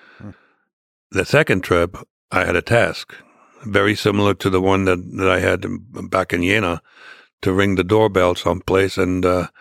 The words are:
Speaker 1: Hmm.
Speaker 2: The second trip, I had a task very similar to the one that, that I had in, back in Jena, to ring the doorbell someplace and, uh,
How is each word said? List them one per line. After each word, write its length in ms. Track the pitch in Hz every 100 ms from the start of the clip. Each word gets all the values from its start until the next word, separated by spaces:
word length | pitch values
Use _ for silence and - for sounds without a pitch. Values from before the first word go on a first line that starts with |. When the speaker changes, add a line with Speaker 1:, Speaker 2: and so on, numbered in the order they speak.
| - -
Speaker 1:
Hmm. 120 | 101 90 _ _ _ _ _ _ _
Speaker 2:
The 120 | 98
second 380 | - 143 156 98
trip, 340 | - 87 85 - - _ -
I 140 | 92
had 120 | 87 87
a 60 |
task 520 | - 117 90 - - - - _ _ _
very 320 | 107 101 101 104
similar 380 | 107 101 101
to 160 | 95 101
the 100 | 92
one 240 | 95 95
that, 140 | 92 90 90 101
that 120 | 95
I 120 | 90
had 240 | 92 92
in, 200 | 95 95 95 - 92
back 240 | 92 92
in 100 | 90
Jena, 380 | 87 107 92 85 - - - - - _
to 100 | 98
ring 220 | 92 98 95
the 80 |
doorbell 500 | 87 107 110 95 90 90
someplace 600 | - 90 - 95 95 -
and, 260 | 90 92 90
uh, 220 | 90 85 _